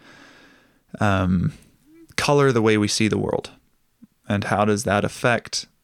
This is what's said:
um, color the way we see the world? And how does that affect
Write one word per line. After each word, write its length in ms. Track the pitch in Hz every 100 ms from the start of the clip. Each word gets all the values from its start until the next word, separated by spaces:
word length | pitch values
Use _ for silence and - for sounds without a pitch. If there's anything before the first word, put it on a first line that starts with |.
| - - - - - _ _ _ _ -
um, 500 | 107 95 92 92 90 - _ _ _ - - -
color 360 | - 143 139
the 80 | 117
way 160 | 110 107
we 100 | 104
see 200 | - 110
the 80 | 101
world? 340 | 101 - - - _ _ _ _ - _ -
And 160 | 101 -
how 180 | 101 107
does 180 | 104 98
that 180 | 101
affect 640 | 101 - 131 113 - - - _